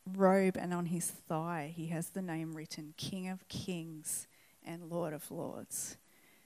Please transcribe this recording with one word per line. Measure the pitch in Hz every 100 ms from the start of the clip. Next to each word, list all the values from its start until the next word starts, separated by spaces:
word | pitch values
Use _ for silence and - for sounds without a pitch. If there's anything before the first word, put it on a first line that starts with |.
| -
robe | 190 190 196 190 185
and | 175
on | 175 175
his | 175 -
thigh, | - - 160 165 170 147
he | 170 160
has | 165 165
the | 190
name | 185 160 160 156
written, | 156 - 151 160
King | 147 190 185
of | 185 -
Kings | - - 180 165 156 151 - - - - - -
and | 170 165
Lord | 170 170
of | 151 -
Lords. | - - - - - - - - - - -